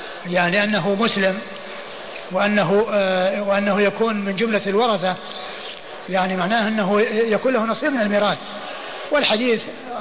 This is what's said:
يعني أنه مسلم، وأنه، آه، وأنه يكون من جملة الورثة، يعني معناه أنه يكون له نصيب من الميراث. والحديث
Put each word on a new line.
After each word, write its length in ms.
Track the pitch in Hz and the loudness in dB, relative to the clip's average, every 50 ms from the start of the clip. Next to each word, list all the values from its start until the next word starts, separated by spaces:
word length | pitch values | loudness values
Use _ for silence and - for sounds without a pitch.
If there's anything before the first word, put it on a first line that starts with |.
| - - - - - | -12 -12 -12 -12 -8
يعني 380 | 175 175 175 175 175 180 208 208 | -2 0 2 2 4 2 2 2
أنه 320 | 214 214 196 156 202 202 | 2 0 0 2 0 2
مسلم، 440 | 190 233 220 - 202 190 190 190 214 - - - - - - - - - - - - - - - - - - | 2 2 0 2 2 2 2 0 0 -6 -10 -12 -12 -12 -12 -12 -12 -14 -14 -14 -14 -14 -14 -14 -14 -10 -4
وأنه، 540 | 180 185 202 208 208 208 185 160 196 202 233 - | -2 0 2 4 4 4 4 4 4 4 4 4
آه، 520 | 214 202 196 190 185 185 180 196 208 208 202 | 2 2 2 2 2 2 2 2 0 0 0
وأنه 380 | 196 196 202 202 208 190 202 | 2 2 2 2 2 2 4
يكون 340 | 208 196 196 - 226 226 214 208 202 | 2 2 2 2 0 0 0 0 -2
من 100 | 196 190 | -2 0
جملة 260 | 180 226 233 214 196 196 | 0 0 2 0 0 0
الورثة، 480 | 196 196 208 247 240 214 185 180 185 180 - - - - - - - - - - - - - - - - - - - | 2 2 2 4 4 2 2 0 -2 -2 -4 -8 -12 -12 -12 -12 -12 -12 -12 -12 -12 -14 -14 -14 -16 -14 -14 -8 -2
يعني 280 | 185 190 185 190 190 | 0 0 0 0 0
معناه 300 | 185 170 185 226 233 208 | -2 0 0 2 0 2
أنه 340 | 214 220 220 196 180 208 208 220 - | 0 0 0 2 2 4 4 2 2
يكون 420 | 214 214 233 226 208 - - 262 262 | 2 0 2 2 2 2 2 2 2
له 100 | 220 220 | 2 2
نصيب 280 | 226 220 - 277 302 | 0 -2 -2 0 -2
من 100 | 277 240 | 0 0
الميراث. 360 | 214 202 202 202 208 196 160 - - - - 208 - - - - - - - - - - | 0 2 2 2 2 2 0 -2 -6 -12 -12 -12 -12 -12 -12 -12 -12 -12 -12 -12 -4 0
والحديث 500 | 196 190 - - 226 214 254 247 226 - - - - - - 247 240 226 | 0 2 2 2 2 2 2 2 2 0 -2 -8 -12 -12 -12 -10 -8 -8